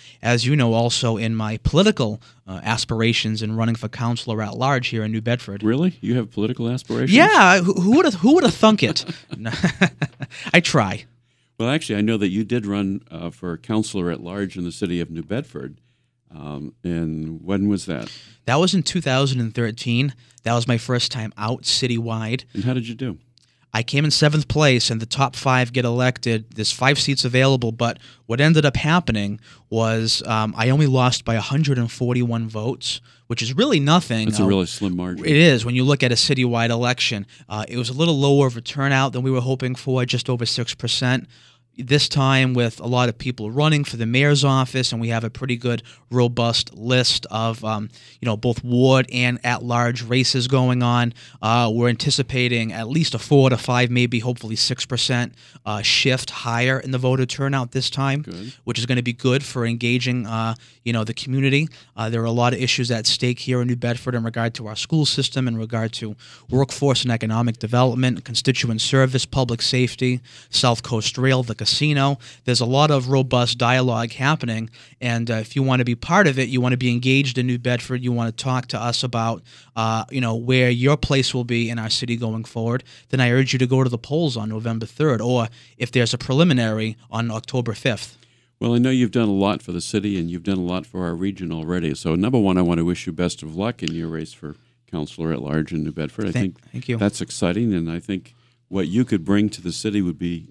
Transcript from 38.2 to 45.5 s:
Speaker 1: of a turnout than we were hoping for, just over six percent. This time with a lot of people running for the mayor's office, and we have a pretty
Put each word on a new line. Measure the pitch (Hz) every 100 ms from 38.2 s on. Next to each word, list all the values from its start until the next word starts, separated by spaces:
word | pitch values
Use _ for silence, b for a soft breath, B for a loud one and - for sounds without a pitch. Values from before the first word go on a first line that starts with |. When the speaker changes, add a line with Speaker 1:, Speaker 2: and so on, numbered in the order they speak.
| 139 139 131
Speaker 1:
of | 117
a |
turnout | - 147 139 135 135
than | 127
we | 131
were | 131
hoping | 127 131 127
for, | 127 135 131 123
just | 120 -
over | 120 113
six | - 117 -
percent. | 117 - 127 131 - b b b b -
This | 120 143 -
time | 143 135 131 131
with | 123 117 -
a | 120
lot | 123 123
of | 110
people | 127 120 107
running | 123 151 147 143
for | 117
the | 113
mayor's | 127 147 143
office, | 139 135 123 131 120
and | 117
we | 117
have | 113
a | 113
pretty | - 131